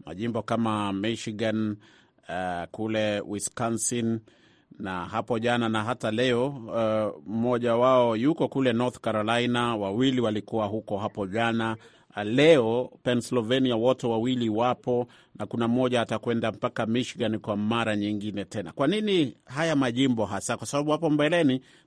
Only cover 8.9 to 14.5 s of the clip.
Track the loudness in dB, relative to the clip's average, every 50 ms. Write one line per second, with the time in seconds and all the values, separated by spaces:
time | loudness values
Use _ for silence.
8.9 | -2 -4 -4 -2 0 0 0 2 2 2 2 2 2 2 0 0 0 -2 -2 -2
9.9 | 0 2 2 2 4 2 2 2 0 -2 -4 -4 -2 -2 -2 -2 -2 -6 -4 -4
10.9 | -4 -4 -4 -4 -4 -4 -6 -4 -2 0 0 0 0 0 -2 -2 -4 -6 -10 -18
11.9 | -20 _ _ _ -10 -6 -4 0 2 6 6 8 8 6 6 2 0 -2 -2 -4
12.9 | -10 -6 -2 0 0 0 -2 -2 -2 -2 0 0 0 2 2 2 2 2 2 2
13.9 | 2 2 0 -2 0 0 0 0 0 0 0 0